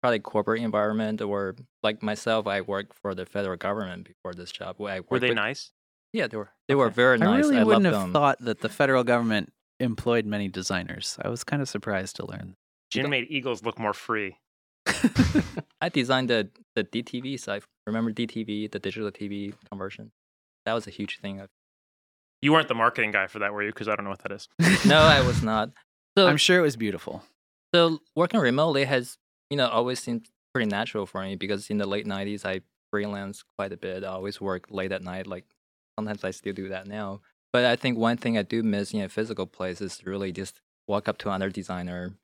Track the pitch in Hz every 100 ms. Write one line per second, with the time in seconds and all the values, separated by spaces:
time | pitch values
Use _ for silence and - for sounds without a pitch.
0 | 127 113 - 107 104 113 117 107 107 107
1 | 110 107 107 101 98 98 - _ 107 107
2 | 107 104 - 110 107 98 92 98 104 -
3 | 101 92 92 101 98 90 98 104 95 90
4 | 90 90 95 90 87 - 92 92 104 95
5 | 87 123 123 117 104 139 - _ _ _
6 | _ 226 131 110 104 _ _ 139 120 107
7 | 123 123 175 247 294 262 220 - 190 104
8 | 95 117 143 135 120 110 - - 139 131
9 | 120 120 117 107 - _ _ _ 127 110
10 | - 120 107 104 101 92 92 95 90 90
11 | - - - 117 - 147 131 - 107 98
12 | 95 - - 98 92 92 _ _ _ -
13 | 135 139 120 147 127 117 113 - 110 101
14 | - 110 98 - _ _ _ _ - -
15 | 233 - - - - - - _ 170 151
16 | 123 131 127 117 101 _ _ - 101 113
17 | 117 120 131 135 - 101 - _ - 110
18 | 113 107 117 - 110 104 107 104 98 104
19 | 107 - 104 101 101 - _ 101 98 -
20 | 110 _ _ _ _ _ - 113 104 -
21 | 101 - 101 98 98 _ _ _ _ _
22 | _ _ _ _ 139 160 147 117 113 117
23 | 107 104 95 110 101 104 104 110 107 104
24 | 101 98 - 98 - _ 170 190 - 151
25 | 156 147 127 - 110 110 110 - _ _
26 | _ - 185 147 - 180 160 117 110 92
27 | - - - _ _ _ _ 175 170 160
28 | _ - 170 226 135 127 160 139 139 135
29 | 123 - _ _ _ 143 123 113 123 127
30 | - 165 - _ _ 131 110 101 113 110
31 | 95 101 95 98 98 101 - 104 101 101
32 | 104 98 101 104 101 95 - _ _ 104
33 | 104 101 98 98 - - 101 87 92 92
34 | 95 95 98 104 98 92 - 101 95 95
35 | 92 92 95 92 - _ _ _ _ -
36 | 107 104 95 92 104 98 95 95 98 104
37 | 101 98 _ _ _ 123 123 120 131 117
38 | 113 120 123 113 98 117 110 101 101 107
39 | 98 - 110 104 92 _ 92 87 98 -
40 | 92 98 98 87 95 - _ _ - 101
41 | 107 107 - 95 98 95 90 90 90 90
42 | 90 101